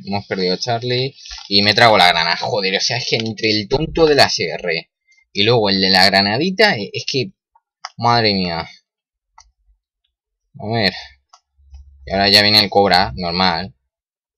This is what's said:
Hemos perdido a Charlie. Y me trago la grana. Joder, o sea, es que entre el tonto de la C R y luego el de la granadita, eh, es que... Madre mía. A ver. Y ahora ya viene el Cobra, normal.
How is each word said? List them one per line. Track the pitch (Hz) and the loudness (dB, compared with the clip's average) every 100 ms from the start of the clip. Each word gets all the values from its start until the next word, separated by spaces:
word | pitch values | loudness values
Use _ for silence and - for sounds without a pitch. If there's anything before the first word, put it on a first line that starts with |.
Hemos | 95 101 - | -10 -8 -6
perdido | 95 90 92 | -4 -2 -2
a | |
Charlie. | 123 117 123 123 135 - - - - | -4 -4 -4 -4 -4 -8 -18 -18 -2
Y | 101 | 0
me | 104 104 | 2 4
trago | 117 104 | 4 6
la | 87 | 4
grana. | 85 82 87 | 4 0 -2
Joder, | - 113 95 95 | -4 -2 -2 -2
o | |
sea, | - 120 | -2 -4
es | - | -4
que | 123 | -4
entre | 113 107 113 | -4 -4 -2
el | 107 101 | -2 -2
tonto | 135 156 175 156 | -4 -4 2 2
de | 139 | 4
la | 101 | 2
C | - 87 | 0 -6
R | 78 87 82 - _ _ _ _ | -6 -4 -6 -6 _ _ _ _
y | 95 | -2
luego | 107 123 104 | 2 2 2
el | 98 | 0
de | 95 | 2
la | 95 95 | 2 4
granadita, | 98 101 113 185 190 214 131 | 2 0 0 -2 0 0 0
eh, | 98 | -6
es | - - | -8 -6
que... | 135 104 _ _ _ _ _ _ - | -6 -6 _ _ _ _ _ _ -4
Madre | 117 117 107 | 2 2 2
mía. | 98 90 82 80 - _ _ _ _ _ - _ _ _ _ _ _ _ _ _ _ _ - | 0 -2 -4 -8 -14 _ _ _ _ _ -20 _ _ _ _ _ _ _ _ _ _ _ -14
A | - | -6
ver. | 117 98 - - _ _ _ _ _ _ - - _ - | 0 0 -2 -18 _ _ _ _ _ _ -20 -20 _ -8
Y | |
ahora | 95 101 | -2 2
ya | 104 | 4
viene | 104 107 | 4 2
el | 101 | 2
Cobra, | 101 98 90 107 110 | 2 4 4 0 -4
normal. | 87 87 92 82 101 _ _ _ _ _ _ | -6 -2 -2 -2 -8 _ _ _ _ _ _